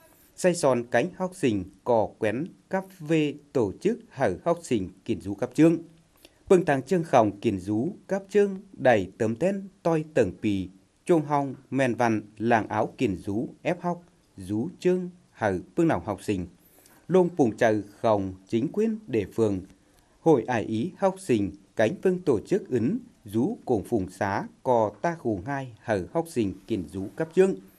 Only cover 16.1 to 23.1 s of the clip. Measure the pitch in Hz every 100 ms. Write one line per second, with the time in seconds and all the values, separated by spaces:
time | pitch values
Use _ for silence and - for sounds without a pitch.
16.1 | 95 - 95 87 - _ _ _ _ -
17.1 | 180 175 175 120 104 117 107 98 - 117
18.1 | 104 95 95 - 117 135 202 226 214 -
19.1 | 131 - - 110 95 87 - _ _ _
20.1 | _ 165 139 107 117 - 110 170 - 196
21.1 | 185 - 113 98 - _ - 110 185 190
22.1 | 180 170 104 - 196 - 123 117 240 -